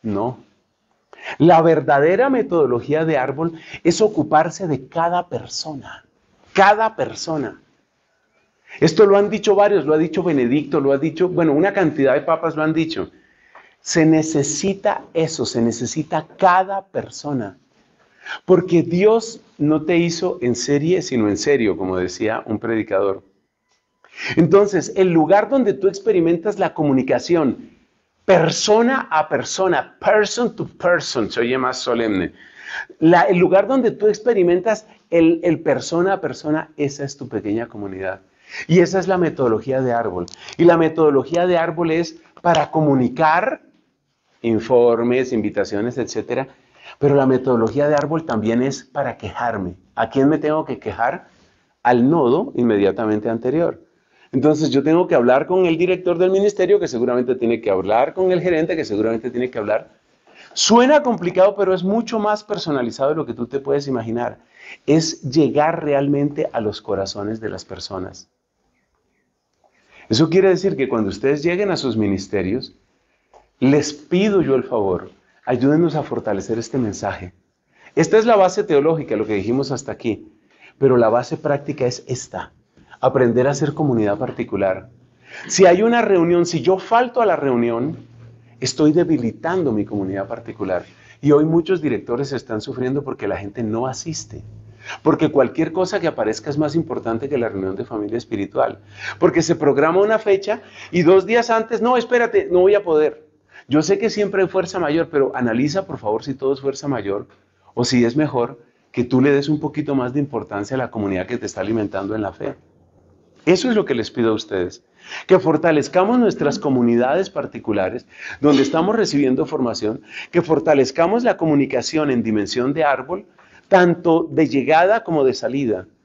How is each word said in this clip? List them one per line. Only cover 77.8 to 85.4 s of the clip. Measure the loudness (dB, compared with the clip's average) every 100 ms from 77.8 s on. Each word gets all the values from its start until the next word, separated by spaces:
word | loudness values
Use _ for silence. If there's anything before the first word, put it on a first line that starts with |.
| -6
Esta | 0 4 4
es | 4
la | 4
base | 4 2
teológica, | 2 2 2 0 -2 -4
lo | -2
que |
dijimos | -2 -2 -2 -2
hasta | -6 -8
aquí, | -8 -6 -6 -8 _ _ _ -20 _
pero | 4 6
la | 4
base | 2 -2 -6
práctica | -4 -4 -4 -4 -4
es | -4 -8
esta, | -10 -8 -12 -14 _ _ _ _ -2
aprender | 0 2 2 4 0
a |
ser | 0 -4
comunidad | -2 0 0 0 -2
particular. | -6 -6 -6 -2 -2 -2 -8 _ _ _ _ -20